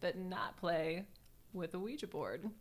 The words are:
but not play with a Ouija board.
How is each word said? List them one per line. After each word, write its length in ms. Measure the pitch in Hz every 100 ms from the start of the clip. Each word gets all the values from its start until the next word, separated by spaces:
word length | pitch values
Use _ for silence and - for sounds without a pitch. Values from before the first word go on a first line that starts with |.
but 180 | 180 185
not 380 | 185 185 - -
play 480 | 175 165 160 170 202 - - - -
with 220 | 185 170
a 40 | 180
Ouija 280 | 208 294 311
board. 420 | 147 104 127 214 214